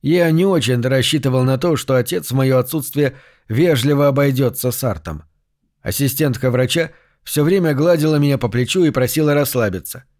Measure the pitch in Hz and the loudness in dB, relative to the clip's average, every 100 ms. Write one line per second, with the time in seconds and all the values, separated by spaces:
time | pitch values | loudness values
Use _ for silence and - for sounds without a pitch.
0 | 139 175 165 160 190 175 120 123 127 131 | 0 2 4 2 2 2 0 0 0 0
1 | 123 156 135 127 127 131 175 143 - 127 | 0 0 0 0 0 0 0 -2 0 0
2 | 120 175 151 131 131 127 123 160 127 143 | 0 -6 -4 0 2 2 0 -6 -4 -2
3 | 143 - - _ _ 110 175 139 139 143 | -2 -4 -20 _ _ 0 2 2 2 2
4 | 143 139 143 131 127 - 123 - 127 101 | 2 2 0 0 -2 -2 -6 -4 -6 -6
5 | - 76 - _ _ _ _ _ - 92 | -10 -14 -16 _ _ _ _ _ -8 -2
6 | 139 135 151 117 131 123 127 170 160 - | -2 0 -2 0 -2 0 0 -2 -4 -8
7 | _ _ - 147 147 190 165 139 165 165 | _ _ -6 -2 2 2 0 0 2 2
8 | 156 151 143 135 117 113 123 190 165 131 | 2 2 2 0 -2 -2 0 2 2 2
9 | 123 - 151 147 147 127 107 90 - - | 0 0 2 2 0 -2 -2 -4 -10 -16
10 | _ | _